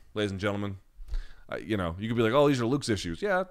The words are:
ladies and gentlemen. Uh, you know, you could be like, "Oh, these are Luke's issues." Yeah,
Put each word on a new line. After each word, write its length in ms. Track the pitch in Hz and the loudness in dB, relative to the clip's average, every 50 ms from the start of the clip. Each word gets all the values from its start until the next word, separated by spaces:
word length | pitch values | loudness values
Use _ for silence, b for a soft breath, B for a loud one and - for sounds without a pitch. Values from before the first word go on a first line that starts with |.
| - - - | -20 -10 -4
ladies 160 | 107 104 101 | -2 -2 -2
and 100 | 98 92 | -2 -2
gentlemen. 380 | 101 104 101 101 101 101 98 95 - - _ - - B B B B B B B B B - | -2 -2 0 -2 -4 -6 -6 -10 -14 -20 _ -16 -8 B B B B B B B B B -8
Uh, 40 | |
you 200 | 60 - 82 110 | -8 -4 -2 -2
know, 200 | 101 90 82 85 95 | 0 0 -2 -4 -4
you 100 | 107 113 | -4 -2
could 80 | 120 | 2
be 60 | 117 113 | 2 4
like, 100 | 110 120 | 4 6
"Oh, 160 | 147 143 147 | 6 6 6
these 140 | 143 123 117 | 4 2 2
are 40 | |
Luke's 220 | 113 139 143 - 117 | 0 0 0 0 0
issues." 320 | 107 92 - 87 82 - | -2 0 0 -4 -4 -4
Yeah, 240 | 196 208 185 185 190 185 | -2 0 0 0 0 -2